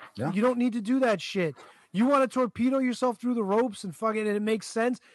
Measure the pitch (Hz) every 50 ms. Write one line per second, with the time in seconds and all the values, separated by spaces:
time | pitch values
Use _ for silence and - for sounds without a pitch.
0 | - - - 101 120 151 190 202 220 254 247 240 240 247 208 240 196 214 254 269
1 | 262 233 208 180 - - - 196 175 156 131 - - - - _ _ _ - 185
2 | 233 269 285 269 262 247 - 254 254 220 - - 233 254 269 269 262 247 233 -
3 | 254 254 226 - - 247 247 233 208 190 202 220 247 247 202 - - 190 151 -
4 | 220 220 214 220 214 214 208 208 208 214 220 208 - - - 226 226 247 254 -
5 | _ _